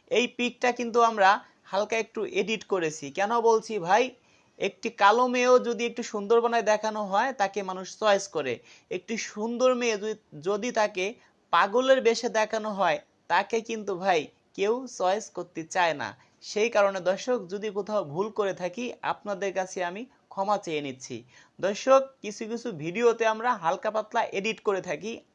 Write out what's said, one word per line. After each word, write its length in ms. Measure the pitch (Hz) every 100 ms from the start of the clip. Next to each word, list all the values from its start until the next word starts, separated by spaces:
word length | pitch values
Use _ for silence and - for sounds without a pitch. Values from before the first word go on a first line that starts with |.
| _
এই 200 | 196 240
পিকটা 440 | - 240 - 247
কিন্তু 300 | 240 233 233
আমরা 420 | 226 214 190 226 - _
হালকা 340 | - 190 208 226
একটু 280 | 214 226 -
এডিট 380 | 190 202 214
করেছি। 480 | - 190 160 151 143
কেন 300 | 143 202 233
বলছি 380 | 226 220 220 214
ভাই, 320 | 170 208 254 - _ _ _ -
একটি 320 | 196 - 226
কালো 380 | - 202 226 254
মেয়েও 320 | 247 247 254
যদি 260 | 208 220 240
একটু 180 | 233
সুন্দর 380 | - 208 202 233
বানায় 220 | 233 233
দেখানো 420 | 208 214 220 214 202
হয়, 280 | 196 262
তাকে 300 | 254 196 202
মানুষ 360 | 190 185 185 -
চয়েস 280 | 220 202 -
করে। 320 | 160 135 117 - - -
একটি 260 | 180 - 220
সুন্দর 580 | - 208 226 240 254 247
মেয়ে 220 | 240 208
যদি, 180 | 214 214 _ 151
যদি 300 | 165 208 240
তাকে 420 | 226 208 202 190 247 _ _ _
পাগলের 500 | 170 196 226 262 262
বেশে 280 | 226 233 240
দেখানো 400 | 214 214 220 214
হয়, 280 | 196 180 151 - _ -
তাকে 340 | 175 202 226
কিন্তু 340 | 226 226 202 180
ভাই 320 | 190 170 139 _ _
কেউ 340 | - 196 247 254 -
চয়েস 320 | 185 208 208
করতে 340 | - 175 -
চায় 300 | 160 - 170
না। 240 | 147 110 - _ _
সেই 280 | - 202 226
কারণে 300 | 220 202 196
দর্শক, 480 | 175 190 - 247 175
যদি 220 | 202 214
কোথাও 340 | 196 196 214
ভুল 260 | 170 151 214
করে 240 | 214 202
থাকি, 400 | 175 175 180 247 -
আপনাদের 520 | 151 170 208 196 196
কাছে 300 | 185 185 190
আমি 220 | 175 190 254 _ _
ক্ষমা 280 | - 196 202
চেয়ে 240 | 175 151
নিচ্ছি। 420 | 143 127 - 120 - - _ -
দর্শক, 400 | 180 202 262 269 269 _
কিছু 240 | 202 202 214
কিছু 260 | 226 240
ভিডিওতে 540 | 165 160 185 240 226 220
আমরা 280 | 220 233
হালকা 380 | 220 165 185 220
পাতলা 340 | 214 214 233 -
এডিট 360 | 196 208 214
করে 200 | - 190
থাকি। 380 | 180 151 202 226 -